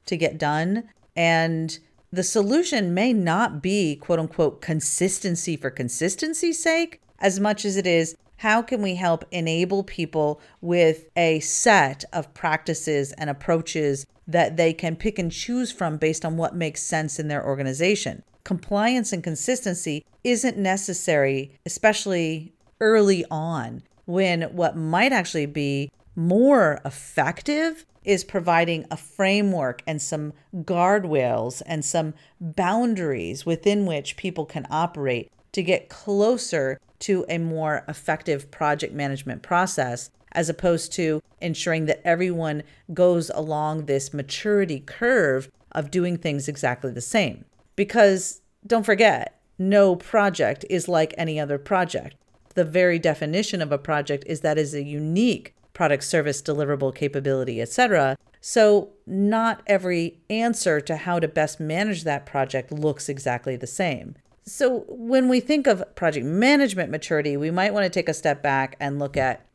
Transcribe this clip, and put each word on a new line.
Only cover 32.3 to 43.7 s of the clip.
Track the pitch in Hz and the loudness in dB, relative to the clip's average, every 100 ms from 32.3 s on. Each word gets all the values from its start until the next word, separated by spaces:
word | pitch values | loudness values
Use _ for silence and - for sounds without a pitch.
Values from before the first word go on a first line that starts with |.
| - | -12
boundaries | 170 175 180 220 247 196 160 120 85 131 | -8 -2 0 2 2 0 -2 -2 -4 -6
within | 170 165 202 208 190 | -2 0 2 2 0
which | 147 139 - | -2 -6 -8
people | 190 170 151 | -6 -6 -6
can | 156 - | -8 -4
operate | 156 170 156 135 120 - _ _ | -2 -2 -2 -2 -2 -4 _ _
to | 202 | -4
get | 175 180 - | 0 0 -2
closer | - 214 202 214 247 - 160 135 131 _ - | -12 -2 2 2 2 0 -2 -2 -4 _ -8
to | - 185 - | -2 -2 0
a | 165 | -2
more | 165 160 156 147 - | -2 -2 -2 -4 -6
effective | 147 - 156 - 139 139 | -8 -4 -4 -2 -4 -6
project | - 151 147 156 | -4 -2 -2 -4
management | 147 139 135 139 - | -6 -6 -6 -8 -10
process, | - 175 185 - 127 123 - _ - | -2 0 0 -2 -4 -4 -10 _ -8
as | - 160 | -4 -4
opposed | 165 180 165 - | -2 0 0 -2
to | - 160 156 - - | -4 -2 -2 -6 -10
ensuring | 170 165 175 160 156 | -6 -4 -2 -2 0
that | - | -2
everyone | 180 170 185 170 160 151 - _ - | 0 0 0 -2 -4 -4 -8 _ -6
goes | 165 180 170 - | 2 4 4 0
along | - 156 151 151 | -4 -4 -2 -2